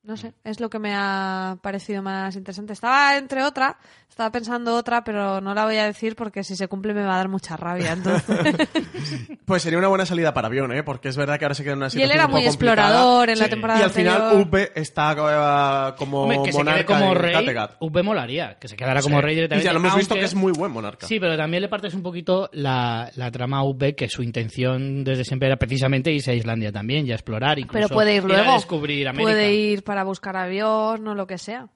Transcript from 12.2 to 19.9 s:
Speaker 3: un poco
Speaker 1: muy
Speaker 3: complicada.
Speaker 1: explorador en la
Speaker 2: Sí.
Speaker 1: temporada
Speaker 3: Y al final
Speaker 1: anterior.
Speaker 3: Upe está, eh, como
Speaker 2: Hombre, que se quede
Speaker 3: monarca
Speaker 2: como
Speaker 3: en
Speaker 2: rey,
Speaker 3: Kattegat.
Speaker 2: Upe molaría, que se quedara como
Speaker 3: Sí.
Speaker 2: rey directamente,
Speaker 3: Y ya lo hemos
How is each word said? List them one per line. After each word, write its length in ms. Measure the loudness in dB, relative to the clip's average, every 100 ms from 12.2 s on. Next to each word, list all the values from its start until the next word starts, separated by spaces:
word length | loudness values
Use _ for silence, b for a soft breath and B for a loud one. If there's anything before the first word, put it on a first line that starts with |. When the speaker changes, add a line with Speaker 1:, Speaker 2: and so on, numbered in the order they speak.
| 4
Speaker 3:
un 60 |
poco 100 | 4
Speaker 1:
muy 60 | 2
Speaker 3:
complicada. 380 | 2 4 4 6
Speaker 1:
explorador 420 | 6 6 6 4
en 100 | 2
la 40 | 0
Speaker 2:
Sí. 40 |
Speaker 1:
temporada 280 | 0 0 2
Speaker 3:
Y 40 |
al 60 | 4
final 320 | 4 2 4
Speaker 1:
anterior. 260 | 6 6 6
Speaker 3:
Upe 240 | 2 0 -4
está, 360 | -6 0 0
eh, 800 | 2 2 4 4 4 2 2 -2 -4
como 240 | -4 0
Speaker 2:
Hombre, 160 | 2 2
que 60 | 2
se 60 |
quede 120 | 2
Speaker 3:
monarca 220 | 2 2 2 4
Speaker 2:
como 120 | 4
Speaker 3:
en 40 | 4
Speaker 2:
rey, 160 | 2
Speaker 3:
Kattegat. 380 | 2 0 -2 -4 -6
Speaker 2:
Upe 200 | -2 0
molaría, 540 | 0 -2 -2 -6 -8 -12
que 80 | -18
se 80 | -6
quedara 240 | 0 0
como 160 | 4 2
Speaker 3:
Sí. 40 |
Speaker 2:
rey 120 | 2 0
directamente, 280 | 2 2
Speaker 3:
Y 40 | 2
ya 60 |
lo 60 | 2
hemos 160 | 4